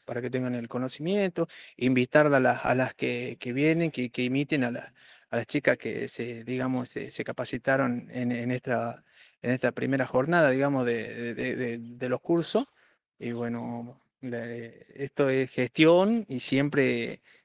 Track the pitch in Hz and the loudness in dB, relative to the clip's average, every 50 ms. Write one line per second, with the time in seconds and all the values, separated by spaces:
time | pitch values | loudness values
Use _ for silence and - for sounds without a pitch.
0 | _ - - 120 123 123 123 127 127 123 123 120 117 113 - 123 127 131 - - | _ -8 -6 -6 -4 -4 -2 -2 -2 -2 -4 -4 -6 -6 -6 -4 -4 -4 -6 -6
1 | 147 175 196 208 196 185 - - 165 - - - - - - - 120 127 131 127 | -4 -2 0 0 0 0 0 -2 -4 -4 -6 -12 -20 -20 -6 -2 2 2 4 4
2 | 123 - - 151 151 151 143 131 127 123 120 - - 120 127 127 127 127 - - | 4 4 6 6 6 8 6 6 6 4 4 2 2 0 2 2 0 -2 -2 -4
3 | 131 127 123 120 123 123 120 - - 123 120 135 147 156 160 165 170 156 - - | -2 -2 -2 -2 -4 -8 -8 -8 -8 -6 -2 2 2 4 4 4 2 0 -2 -2
4 | 123 117 - - 123 123 131 139 147 - 160 143 123 120 120 - - - _ _ | -4 -4 -2 -2 -2 0 0 0 0 0 0 0 0 0 -2 -6 -10 -14 _ _
5 | - - - - _ _ - 117 113 - - 147 - 135 127 - - 113 110 113 | -20 -20 -20 -20 _ _ -4 -2 -2 0 -2 0 2 2 2 2 0 -6 -6 -6
6 | - - - - 117 120 117 113 113 123 127 127 127 131 131 127 123 - - - | -6 -6 -6 -8 -8 -8 -8 -10 -8 -6 -4 -2 -2 0 -2 -2 -4 -4 -6 -10
7 | - - - - - - 123 - 123 - - 123 - 139 135 135 135 123 120 120 | -10 -8 -8 -8 -8 -6 -6 -6 -6 -6 -6 -4 0 0 2 2 2 0 -2 -4
8 | - - - 127 123 123 123 120 120 123 127 127 - 135 123 113 117 117 120 - | -6 -8 -8 -6 -4 -4 -2 -2 -2 -4 -4 -4 -2 -2 -2 -2 -2 -4 -6 -10
9 | _ _ _ - - - _ _ - 120 127 127 - 123 117 - 127 127 135 135 | _ _ _ -20 -20 -20 _ _ -4 -4 -2 0 0 -2 -2 -2 -2 0 0 0
10 | 127 - - 127 135 156 175 175 156 139 131 135 139 143 143 135 123 120 117 117 | 0 0 0 0 2 2 4 4 4 4 4 4 2 2 2 0 0 0 0 -2
11 | 107 110 113 117 120 117 113 110 123 127 120 123 127 120 117 117 117 117 120 123 | -4 -6 -8 -8 -8 -6 -6 -4 -4 -4 -4 -4 -4 -4 -6 -6 -10 -12 -12 -8
12 | 127 123 127 - - - 170 170 156 - - 220 277 - _ _ _ _ _ _ | -6 -4 -4 -4 -2 0 0 0 0 0 0 0 0 -2 _ _ _ _ _ _
13 | _ _ _ - - 120 120 117 120 117 117 117 120 120 120 120 117 120 131 _ | _ _ _ -10 -8 -6 -6 -4 -4 -4 -4 -6 -6 -6 -8 -8 -10 -12 -14 _
14 | _ _ _ _ 127 127 120 117 117 120 120 120 117 117 - - - - - - | _ _ _ _ -12 -8 -8 -8 -8 -8 -10 -10 -12 -14 -16 -20 -20 -18 -12 -10
15 | 139 135 - - 143 135 131 131 131 - - - 127 117 - - 156 160 170 180 | -10 -4 0 2 2 4 4 2 0 0 0 -2 -2 0 2 4 6 8 8 8
16 | 190 208 233 233 202 - 135 123 - - 135 135 143 147 147 143 131 123 123 120 | 6 4 2 0 -2 -4 -6 -6 -4 0 2 2 2 2 2 2 2 2 2 0
17 | 117 117 - - _ _ - _ _ | -2 -6 -8 -12 _ _ -20 _ _